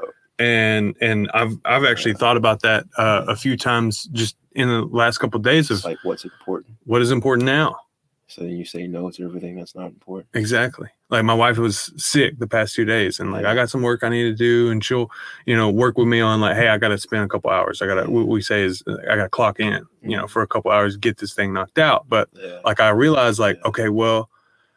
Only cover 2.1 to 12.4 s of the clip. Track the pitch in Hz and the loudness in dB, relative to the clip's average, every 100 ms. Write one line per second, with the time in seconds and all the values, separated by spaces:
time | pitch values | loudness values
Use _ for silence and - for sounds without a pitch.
2.1 | 95 120 120 120 107 113 107 - - 110 | 0 0 2 2 2 0 0 -2 -2 0
3.1 | 101 - 113 135 123 127 117 113 107 - | 0 -2 -4 -4 -2 -2 0 0 -4 -6
4.1 | 117 110 - _ 131 123 117 - 117 117 | -6 -6 -6 _ -2 0 0 -2 0 0
5.1 | - 123 110 113 160 151 101 87 80 92 | 0 -4 0 2 2 2 -2 -4 -6 -8
6.1 | 92 92 - - 92 - 113 - 120 120 | -8 -12 -14 -8 -8 -10 -16 -2 2 2
7.1 | 127 135 123 131 143 151 - - _ _ | 2 2 2 2 2 0 -4 -16 _ _
8.1 | _ _ - 87 87 85 85 90 87 90 | _ _ -14 -10 -10 -10 -10 -8 -8 -8
9.1 | 87 90 87 87 90 87 92 90 - - | -8 -12 -10 -12 -14 -16 -16 -16 -16 -16
10.1 | 95 - 117 107 120 123 - - _ _ | -16 -8 -6 -2 0 -2 -6 -18 _ _
11.1 | 117 113 113 120 117 117 101 - 156 - | 0 2 4 4 2 0 -2 -8 -8 -2
12.1 | 147 123 131 | 2 0 -2